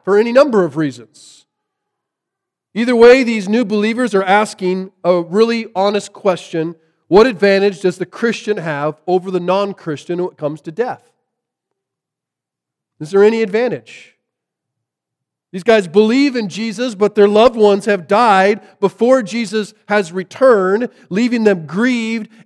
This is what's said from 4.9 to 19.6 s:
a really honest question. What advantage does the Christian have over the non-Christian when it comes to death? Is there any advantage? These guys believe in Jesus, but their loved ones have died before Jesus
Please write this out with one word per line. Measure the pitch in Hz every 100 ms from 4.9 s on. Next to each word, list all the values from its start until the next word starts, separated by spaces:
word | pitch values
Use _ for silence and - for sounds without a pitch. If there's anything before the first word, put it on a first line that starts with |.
| _
a | 170 180
really | 165 196 233 226 220 185
honest | 202 208 -
question. | - 202 175 - 165 160 165 _ _ -
What | 185 254
advantage | 180 202 196 202 175
does | 185 180
the | 180
Christian | - 233 208 254 254
have | 165 143 151 147 -
over | 185 185
the | 180
non-Christian | 175 190 202 190 - 143 - 175
when | 180
it | -
comes | 147 156
to | -
death? | 156 240 - _ _ _ _ _ _ _ _ _ _ _ _ _ _ _ _ _ _ _ -
Is | 151
there | 196
any | 208 226
advantage? | 220 214 247 139 - - - _ _ _ _ _ _ _ _ _ _ _ _ _ _
These | 185
guys | 202 220 180
believe | 185 214 254 285 247
in | 208
Jesus, | 165 226 202 247 196
but | 208 208
their | 202
loved | 208 240 233
ones | 208 202 208
have | 202 147
died | 202 240 190 196 208 - -
before | 196 - 233 262
Jesus | 190 226 214 214